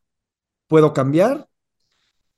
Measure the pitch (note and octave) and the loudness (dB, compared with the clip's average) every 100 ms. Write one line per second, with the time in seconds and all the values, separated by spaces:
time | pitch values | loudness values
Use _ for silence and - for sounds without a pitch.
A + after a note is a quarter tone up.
0 | _ _ _ _ _ _ _ D#3 D3+ D3 | _ _ _ _ _ _ _ 0 2 0
1 | C3+ D3+ G#3+ D4 - _ _ _ _ _ | -2 0 -2 -4 -12 _ _ _ _ _
2 | _ _ _ | _ _ _